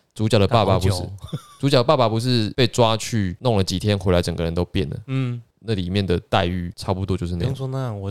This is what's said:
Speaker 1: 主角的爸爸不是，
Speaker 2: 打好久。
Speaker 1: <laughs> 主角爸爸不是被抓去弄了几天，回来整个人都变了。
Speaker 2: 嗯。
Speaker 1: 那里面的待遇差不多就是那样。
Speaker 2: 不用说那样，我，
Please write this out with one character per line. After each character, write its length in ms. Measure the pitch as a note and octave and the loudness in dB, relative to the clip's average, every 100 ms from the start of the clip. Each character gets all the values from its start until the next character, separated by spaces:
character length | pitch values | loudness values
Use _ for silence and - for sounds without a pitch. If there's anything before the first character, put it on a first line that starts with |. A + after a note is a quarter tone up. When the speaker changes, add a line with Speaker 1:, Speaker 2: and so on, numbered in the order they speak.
| _ - | _ -4
Speaker 1:
主 140 | A2 | 2
角 100 | A2+ | 4
的 80 | G2+ | 4
爸 160 | A#2 | 4
爸 160 | G2 F#2+ | 4 4
不 60 | F#2 | 2
是， 40 | |
Speaker 2:
打 60 | F2+ | 0
好 60 | |
久。 100 | F2+ G2 - | -4 -10 -12
Speaker 1:
<laughs> 280 | C#3+ - - | -12 -14 -4
主 100 | C3+ | 2
角 140 | C3+ | 4
爸 140 | B2 D3+ | 4 4
爸 100 | A#2 | 2
不 100 | A2 | 2
是 320 | B2+ B2 G#2+ | 0 0 0
被 140 | - A#2+ | 0 0
抓 300 | - A2+ A2 | 4 2 2
去 400 | - A#2 F#2+ F2 | -2 -2 -2 -2
弄 160 | B2+ G#2+ | 0 0
了 60 | |
几 140 | F#2 F#2 | 0 0
天， 220 | G#2 G2+ | 0 0
回 140 | G2 | 2
来 80 | F2 | 2
整 120 | F2+ | 2
个 100 | E2+ | -2
人 120 | E2 E2+ | -2 -2
都 80 | |
变 260 | F2 G2+ D#2 | -2 -2 -4
了。 80 | - G#2+ | -6 -6
Speaker 2:
嗯。 340 | C3+ B2+ A#2+ - _ | -4 -4 -6 -12 _
Speaker 1:
那 140 | G2 | -6
里 160 | G#2 F2 | -4 -2
面 160 | G2+ F#2+ | -2 0
的 120 | F2+ - | -2 0
待 160 | A2 F2+ | 0 0
遇 260 | F2+ F2 - | -2 -6 -6
差 180 | - | -6
不 120 | F#2 F#2+ | -4 -2
多 120 | F#2 | -4
就 100 | E2+ | -4
是 80 | F2 | -4
那 80 | |
样。 100 | B2 | -4
Speaker 2:
不 40 | C3+ | -4
用 0 | |
说 100 | C3+ | -6
那 160 | C3+ | -6
样， 160 | C3 G#2 | -6 -8
我， 100 | G2 | -10